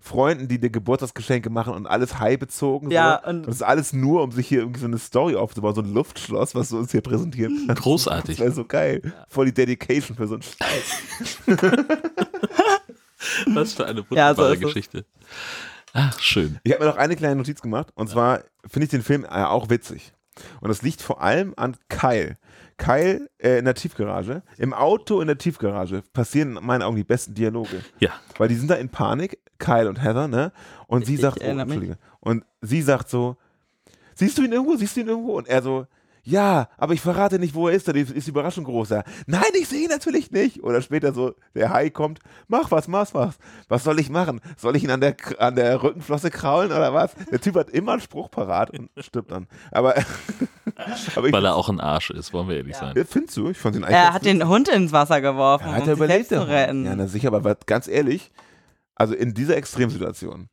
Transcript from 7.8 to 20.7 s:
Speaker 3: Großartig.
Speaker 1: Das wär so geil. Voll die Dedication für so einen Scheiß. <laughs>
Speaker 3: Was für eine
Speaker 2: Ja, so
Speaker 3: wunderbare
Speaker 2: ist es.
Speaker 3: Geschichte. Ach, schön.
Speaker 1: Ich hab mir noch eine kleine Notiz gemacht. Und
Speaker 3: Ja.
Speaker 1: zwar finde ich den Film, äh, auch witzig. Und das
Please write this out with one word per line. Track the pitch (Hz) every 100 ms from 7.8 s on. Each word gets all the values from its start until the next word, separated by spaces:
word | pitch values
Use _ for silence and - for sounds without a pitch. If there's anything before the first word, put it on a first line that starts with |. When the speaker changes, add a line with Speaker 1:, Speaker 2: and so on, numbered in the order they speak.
Speaker 3:
Großartig. | 127 156 - 85 - 80
Speaker 1:
Das | 117
wär |
so | 160
geil. | 117 147 156 147 156 - -
Voll | 139 135
die |
Dedication | 123 123 123 - 135 139 117
für | 107
so |
einen | 113
Scheiß. | - - - 131 - 370 - - 240 - -
<laughs> | 185 185 254 - 302 330 - 349 381 208 - 415 392 - - _ _ - - -
Speaker 3:
Was | 147 151
für | - 120
eine | 110
Speaker 2:
Ja, | 101 131 147
so | 147
Speaker 3:
wunderbare | 139
Speaker 2:
ist | 90
es. | 117
Speaker 3:
Geschichte. | 113 - 127 - _ _ - - - - - -
Ach, | 120 139 -
schön. | - 104 78 76
Speaker 1:
Ich | 113
hab | -
mir | 151
noch | 120
eine | 151 170
kleine | 156 139
Notiz | 131 147
gemacht. | 120 110 156
Und | - 110
Speaker 3:
Ja. |
Speaker 1:
zwar | 117 120 127 - _ -
finde | -
ich | 151
den | 139
Film, | 110 143
äh, | 80 87
auch | 90 107 107
witzig. | 120 - 69 - _ _ - - -
Und |
das | 101